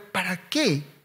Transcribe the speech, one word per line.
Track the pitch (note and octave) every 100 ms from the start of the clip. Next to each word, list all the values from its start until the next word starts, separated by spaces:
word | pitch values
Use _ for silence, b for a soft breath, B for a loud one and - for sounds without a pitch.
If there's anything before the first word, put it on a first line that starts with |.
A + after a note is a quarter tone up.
| -
¿para | F#3+ F3+ F3+ -
qué? | D4+ C4+ C#3+ D3 -